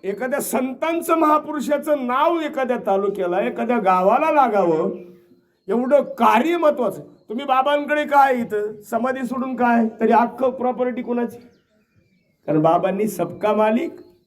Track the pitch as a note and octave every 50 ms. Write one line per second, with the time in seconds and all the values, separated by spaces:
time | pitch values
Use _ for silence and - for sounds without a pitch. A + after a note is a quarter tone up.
0 | - G3 G3+ G3 B3 B3+ C#4 C4+ - - - C4+ B3+ C4 C4 - D#4 D#4+ E4+ E4+
1 | - - E4 D#4+ E4 D#4 D4+ D4+ D4+ D4+ D4+ D4 A#3 C4 D4 C#4 - D#4 D4 C#4+
2 | B3+ A#3+ B3 C4+ D4+ E4+ F4 E4 D#4 D4 C#4+ C4+ C4 A#3 A#3+ A3 - G#3 G3 G3
3 | G3+ G3 G3 - F#3 F3 F3 F#3+ A3+ B3 - A#3 A#3 A3+ B3 A#3 F#3+ F#3+ F#3 F3+
4 | F#3 G3 A3+ C4+ D#4 D#4+ D4+ D4 C4 A#3+ G#3 G3+ F#3 E3+ D#3+ D#3 F3+ G3 - -
5 | - - - - _ _ _ _ _ _ _ _ _ F#3+ G3+ A#3+ B3+ B3+ C#4+ D4
6 | - - - - A#3 A3 G#3+ A3+ B3+ D#4+ F4 E4+ D#4+ D4+ D4 - A#3+ F#3 - D3
7 | - - - _ _ _ G#3+ B3 C#4+ C#4 B3+ C4 C4 C#4+ D4 D4 D4 - D4 D4+
8 | D4 D4 C#4+ C#4 C4+ C4+ B3+ B3 A#3 - G#3+ G#3 G#3 G#3+ G#3+ - - - A#3 A3
9 | A#3 C4 C4 C4+ C4 A3+ B3 A#3+ B3+ C4 B3+ A#3 B3 A#3+ A#3 A#3 A3+ A3 - -
10 | A3+ G#3+ A#3 G#3+ A#3+ A#3 - - C4+ B3+ B3+ - A#3+ B3 B3 A#3+ B3+ B3+ A#3+ B3
11 | A#3+ G#3+ A#3+ A#3+ A#3+ G3+ - - - - _ _ _ _ _ _ _ _ _ _
12 | _ _ _ _ _ _ _ _ _ - D3+ D#3 D#3 D#3+ E3+ F3 F3 F#3+ F#3+ G3
13 | G#3+ - - - E3+ D3 - - G3+ G#3+ G#3+ G#3+ G#3+ A3 A3 B3+ E4+ - - -
14 | - _ _ _ _